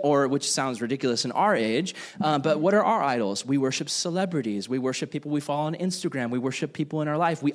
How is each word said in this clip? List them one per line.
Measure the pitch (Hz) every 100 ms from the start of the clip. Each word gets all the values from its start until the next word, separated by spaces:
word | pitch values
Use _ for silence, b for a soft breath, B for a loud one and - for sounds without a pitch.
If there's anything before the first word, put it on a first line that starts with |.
or, | 143 139 139
which | 139 -
sounds | - 135 117
ridiculous | 117 135 131 117
in | 123
our | - 202
age, | 165 110 117 190 B B B
uh, | 151 147
but | 151 156
what | 170
are | 208
our | 185 220
idols? | 139 123 101 101 123
We | 139
worship | 131 127 147
celebrities. | - 180 175 190 165 113 104 101
We | 127
worship | 131 127 147
people | 147 151
we | 147
follow | 143 143 151
on | 160
Instagram. | 185 180 - 135 120
We | 127
worship | 131 127 151
people | - 147 156
in | 151
our | 151
life. | 170 160
We | 143